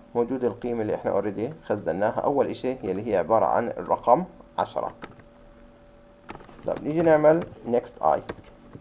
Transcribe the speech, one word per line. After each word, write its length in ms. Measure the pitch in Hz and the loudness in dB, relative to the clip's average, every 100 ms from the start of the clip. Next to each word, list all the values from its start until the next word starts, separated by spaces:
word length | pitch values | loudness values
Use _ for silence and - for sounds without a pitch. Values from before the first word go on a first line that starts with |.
| - | -6
موجودة 340 | 120 120 131 120 | -2 0 0 -2
القيمة 340 | 104 123 117 | -2 -4 -2
اللي 120 | 107 | -2
إحنا 260 | 87 107 95 | -2 0 0
already 460 | 101 101 120 160 - | -2 -4 -6 -8 -4
خزناها. 540 | 107 87 87 107 - | -4 -2 0 0 0
أول 260 | - 143 101 | 0 0 0
إشي 260 | 113 127 | -2 -6
هي 180 | 131 104 | -4 -4
اللي 220 | 92 113 | -4 0
هي 40 | 95 | 0
عبارة 300 | 82 110 78 | 4 4 4
عن 220 | 95 117 | 2 -2
الرقم 560 | - - 95 - 139 180 - - - | -6 -4 0 4 4 2 -12 -10 -6
عشرة. 360 | - - - - - - - - - - - - - - - - - - - - - | -4 -4 -6 -10 -18 -20 -20 -20 -20 -20 -20 -20 -20 -20 -20 -20 -18 -18 -18 -12 -8
طيب، 180 | - | -6
نيجي 180 | 139 160 | -4 2
نعمل 420 | 165 156 151 165 - - 117 | 4 6 6 4 0 -10 -2
next 300 | 120 - - | -2 -2 0
I. 140 | 78 73 - - - - - - | 2 2 -2 -14 -18 -20 -20 -20